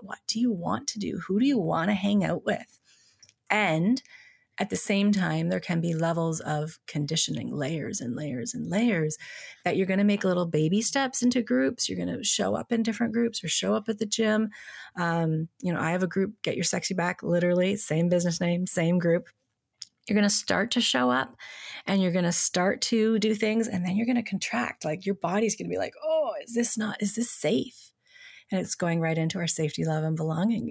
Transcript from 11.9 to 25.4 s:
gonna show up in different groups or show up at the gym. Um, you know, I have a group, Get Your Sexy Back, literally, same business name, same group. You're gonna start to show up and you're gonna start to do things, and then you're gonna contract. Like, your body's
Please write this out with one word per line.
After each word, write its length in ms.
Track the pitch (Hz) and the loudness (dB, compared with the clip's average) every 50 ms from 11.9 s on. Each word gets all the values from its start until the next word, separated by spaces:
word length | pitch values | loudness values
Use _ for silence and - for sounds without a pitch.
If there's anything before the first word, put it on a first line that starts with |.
| 185 180 | -2 -2
gonna 240 | 180 180 175 - - | -2 -4 -4 -2 -2
show 320 | - - - - 190 208 | -2 0 0 0 0 0
up 160 | - - - | -2 -2 -2
in 120 | 240 226 226 | 0 0 0
different 320 | 226 214 208 233 226 220 | 0 0 0 -2 0 0
groups 280 | 233 240 226 226 - - | 0 0 0 -2 -4 -4
or 60 | 160 | -2
show 260 | - - 185 190 208 | -2 -2 0 0 0
up 140 | 220 208 - | 0 0 -2
at 100 | 220 208 | -4 -4
the 80 | 220 | -2
gym. 440 | 208 - - 226 214 214 214 220 214 - - - - - - - - - | -4 0 0 2 2 2 2 2 0 -4 -10 -18 -18 -16 -18 -18 -14 -6
Um, 520 | 180 175 170 165 170 165 160 160 156 160 - - _ - | -4 -2 0 2 2 2 2 2 0 -2 -4 -8 _ -2
you 100 | 180 170 | -2 0
know, 80 | - | 0
I 120 | 160 160 175 | 0 0 0
have 100 | 185 185 | 0 0
a 40 | |
group, 280 | 175 - 196 190 196 - - - | 0 0 0 0 -2 -2 -6 -4
Get 140 | 156 - | -4 -2
Your 80 | - 170 | 0 0
Sexy 280 | - - 180 - - 190 | 0 0 -2 -2 -2 -2
Back, 300 | 180 170 175 - - - | 0 0 -2 -2 -4 -2
literally, 520 | - 170 175 175 175 175 180 180 190 202 | 0 2 2 4 4 4 4 2 2 0
same 340 | 208 - - 156 160 170 175 | 0 -2 0 2 2 4 4
business 280 | 175 175 175 175 165 - | 4 4 2 2 0 0
name, 280 | 180 175 175 175 180 | 0 0 0 0 0
same 320 | - - 180 165 170 175 180 | 0 0 2 2 2 2 4
group. 320 | 165 170 165 180 - - _ _ _ _ _ _ _ _ _ _ - - _ _ _ | 4 4 2 2 0 -6 _ _ _ _ _ _ _ _ _ _ -16 -16 _ _ _
You're 100 | - 202 | 0 2
gonna 120 | 214 208 202 | 4 4 4
start 420 | 208 - - - 190 175 202 240 - | 2 0 0 0 2 2 2 2 0
to 80 | 247 233 | 0 0
show 280 | - - 254 254 247 | 2 2 2 2 2
up 260 | - - - - - _ - - - - - - - - - | 2 2 0 -2 -8 _ -18 -18 -16 -16 -16 -16 -16 -10 -4
and 160 | - 196 196 190 | 0 2 2 2
you're 100 | 180 170 | 2 2
gonna 180 | 185 175 170 | 2 2 2
start 520 | 175 - - - - 180 180 196 - - - | 2 2 0 0 2 2 2 2 2 0 0
to 360 | - 233 226 214 220 226 214 | 0 2 2 4 4 2 2
do 160 | 202 220 220 | 2 2 0
things, 320 | 208 226 214 220 226 226 | 2 0 0 2 0 0
and 180 | 220 202 180 175 | 0 -2 -2 -2
then 120 | 180 180 | 0 0
you're 100 | 208 233 | 0 0
gonna 160 | 233 247 240 214 | 2 0 0 0
contract. 640 | - 202 185 - - - - - 82 - - - | -2 -4 -4 -4 -4 -2 -2 -4 -4 -6 -6 -6
Like, 220 | 156 156 185 190 | -4 -4 -4 -2
your 80 | 196 196 | -4 -4
body's 420 | 196 - 165 180 208 | -2 -2 0 0 2